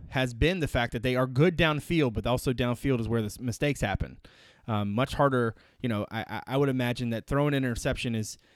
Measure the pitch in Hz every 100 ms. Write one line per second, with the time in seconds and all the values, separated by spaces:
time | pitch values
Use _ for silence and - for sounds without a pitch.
0 | - 135 131 117 143 185 147 131 120 123
1 | 127 127 131 127 175 156 165 151 - 170
2 | 135 110 113 123 143 123 123 120 135 123
3 | 110 117 104 - 123 113 147 139 113 -
4 | 65 65 - - - - - 107 101 104
5 | 135 - 143 127 117 - - - 117 104
6 | 104 110 - 107 - 135 143 127 120 120
7 | 120 113 - 139 147 139 131 117 139 123
8 | 127 113 107 - _